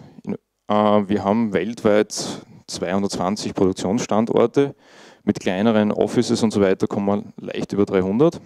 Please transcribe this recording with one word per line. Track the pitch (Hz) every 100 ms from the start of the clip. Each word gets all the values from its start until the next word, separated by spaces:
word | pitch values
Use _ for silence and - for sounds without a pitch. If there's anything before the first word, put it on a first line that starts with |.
| - -
In, | -
äh, | - _ _ - 107 107 104 98
wir | 101
haben | 95 110 113
weltweit | 95 98 120 110 104 107 - - - - - -
zweihundertzwanzig | - 120 95 98 - 87 104 107
Produktionsstandorte. | - 95 92 95 113 - 104 117 107 117 - 143 - _ - - -
Mit | - 104
kleineren | - 92 110 107 107
Offices | - - - 113 117
und | 113
so | 104
weiter | 95 95 107
kommen | - 101
wir | 104 - -
leicht | 92 92 -
über | 98 101
dreihundert. | 98 92 107 160 -